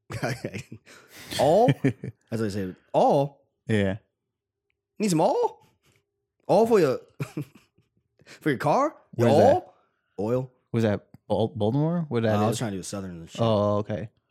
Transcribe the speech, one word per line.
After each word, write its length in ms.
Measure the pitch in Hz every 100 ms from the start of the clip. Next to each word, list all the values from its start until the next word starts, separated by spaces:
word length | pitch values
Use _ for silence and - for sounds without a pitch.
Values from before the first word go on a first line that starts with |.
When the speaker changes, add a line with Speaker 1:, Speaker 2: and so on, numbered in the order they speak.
| -
Speaker 1:
<laughs> 1300 | - 117 123 113 - - 113 _ - _ - - -
All? 260 | 135 190 247
Speaker 2:
<laughs> 160 | -
Speaker 1:
That's 300 | 135 - 123 - -
what 120 | 113
I 60 | 110
say. 260 | 101 92 85 _
All? 500 | 151 247 151 143 - _ _ -
Speaker 2:
Yeah. 300 | 107 98 107 _ _ _ _ _ _ _ _ _ -
Speaker 1:
Need 100 | 208
some 100 | 160
oil? 380 | 196 440 480 - _ _ _ _ _ _ _ _ -
All 200 | 180 226
for 120 | 214
your, 220 | 143 120 - - 147 - - _
<laughs> 600 | _ _ _ _ _ _
for 260 | - - 156
your 80 | 127
car? 360 | 151 202 302 - _ -
Your 120 | 117
Speaker 2:
What 40 |
is 60 | 143
that? 160 | 208
Speaker 1:
oil? 200 | 359 - _ _ _ _ -
Oil. 320 | 104 127 131 _ _
Speaker 2:
Was 120 | 117
that 220 | 110 98 - - -
Bal-, 200 | 98 110
Baltimore? 580 | 104 104 135 160 175 151
What 140 | 120
that 140 | 113 104
Speaker 1:
Uh, 60 |
I 20 | 107
was 60 |
Speaker 2:
is? 40 | 120
Speaker 1:
trying 100 | 117
to 60 | 95
do 40 |
a 20 |
southern 420 | 85 101 95 85 82
shit. 140 | -
Speaker 2:
Oh, 380 | 113 107 104 104
okay. 320 | 107 104 113 _ _